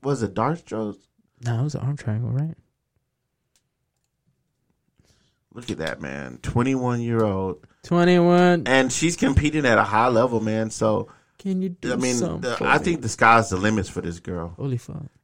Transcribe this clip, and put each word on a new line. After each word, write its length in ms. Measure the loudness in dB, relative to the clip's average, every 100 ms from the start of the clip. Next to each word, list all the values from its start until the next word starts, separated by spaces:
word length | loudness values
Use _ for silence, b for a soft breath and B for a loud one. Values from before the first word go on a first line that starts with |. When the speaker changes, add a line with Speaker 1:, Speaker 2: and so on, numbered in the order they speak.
Speaker 1:
was 200 | -4 -2
it 100 | -2
Darth 300 | -2 -2 -2 -6
Joe's? 300 | -6 -6 -8 _ _ _ _
Speaker 2:
No, 160 | -4 -2
it 20 |
was 100 | -2 -4
an 60 |
arm 140 | -6 -6
triangle, 340 | -4 -4 -2
right? 260 | -4 -4 -8 _ _ _ _ _ _ _ _ _ _ _ _ _ _ _ _ _ _ _ _ _ _ _ _ _ _ _ _ _
Speaker 1:
Look 160 | -14 -10
at 80 | -6
that, 220 | -6 -6
man. 380 | -8 -10 -12 -12
Twenty-one-year-old. 1200 | -4 -2 0 0 -2 -4 -2 0 0 -2 -4 -8 _ _
Speaker 2:
Twenty-one. 800 | -2 2 4 6 6 6 6 4 4
Speaker 1:
And 240 | 4 4
she's 260 | 0 -2 0
competing 500 | 0 2 2 2 4
at 120 | 4
a 40 |
high 260 | 4 2 4
level, 320 | 4 2 0
man. 300 | -2 -2 -4
So, 380 | -2 0 0 -4 b b _
Speaker 2:
Can 220 | -6 -4
you 100 | -4
do 220 | -6 -4
Speaker 1:
I 40 | -2
mean, 180 | 0
Speaker 2:
something 260 | 0 -2 -4
Speaker 1:
the, 160 | -4 -2
Speaker 2:
for 100 | 0
Speaker 1:
I 120 | 2
Speaker 2:
me? 60 |
Speaker 1:
think 180 | 2 -2
the 60 | -4
sky's 400 | 2 6 6 4
the 60 | 0
limits 300 | 0 0 -2
for 100 | -6
this 180 | -8 -10
girl. 340 | -10 -8 -8 -8
Speaker 2:
Holy 220 | -6 -6
fuck. 260 | -8 -14 -14 _